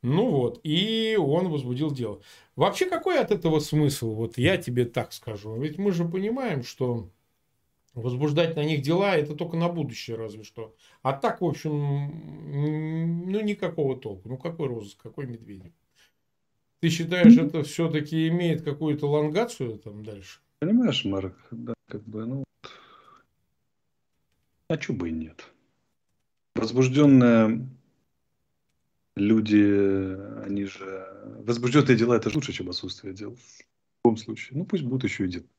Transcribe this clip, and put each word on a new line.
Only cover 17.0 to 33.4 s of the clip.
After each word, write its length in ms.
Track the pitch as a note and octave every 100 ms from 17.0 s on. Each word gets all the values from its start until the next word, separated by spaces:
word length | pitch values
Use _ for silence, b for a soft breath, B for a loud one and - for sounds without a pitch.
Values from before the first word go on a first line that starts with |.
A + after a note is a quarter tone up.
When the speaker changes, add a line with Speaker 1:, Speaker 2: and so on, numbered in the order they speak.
| E3 F3+ F3+ A#3+
Speaker 2:
Мгм. 80 | D3
Speaker 1:
это 160 | E3
всё-таки 680 | C#3+ - E3 D#3 D3 D#3+ D#3+
имеет 340 | E3+ E3+ D3+
какую-то 460 | - C#3+ D#3 D3 D3
лонгацию 680 | D3 D3+ D#3 - - B2 G#2+
там 260 | A2+ G#2
дальше? 360 | G#2+ G2+ F#2+ - _ _
Speaker 2:
Понимаешь, 440 | D#3 A3+ A#3 B2
Марк, 320 | G2+ G2 F#2 - _
да, 240 | A#2 A#2+ A#2 _
как 160 | G#2
бы, 220 | G#2 G#2+ A2+
ну, 100 | C3+
вот, 80 | C3+ _ - B B B B B B _ _ _ _ _ _ _ _ _ _ _ _ _ _
а 80 | D#3+
чё 160 | -
бы 160 | G2+ E2+
и 20 |
нет? 320 | D#2+ D#2+ - - _ _ _ _ _ _ _ _ _ _
Возбуждённые 1120 | - A2 A#2+ C3 C3 D3 C3+ A#2+ A#2 A2 A2+ - - _ _ _ _ _ _ _ _ _ _ _ _ _ -
люди, 1300 | G2+ A2 G#2 G#2 G2+ G2+ G2 G2 F#2+ F#2+ G2+ A2+
они 200 | G2+ G2+ G2
же... 400 | G2 F#2+ F#2+ F#2+ G2 G#2+ A2 G#2+
Возбуждённые 500 | A#2 B2 C#3+ C3+ A#2
дела — 200 | A#2 A#2
это 100 | -
же 60 | G#2+
лучше, 160 | C#3
чем 160 | - F2+
отсутствие 460 | - F#2+ - G2+
дел. 200 | F#2 G#2
В 720 | B2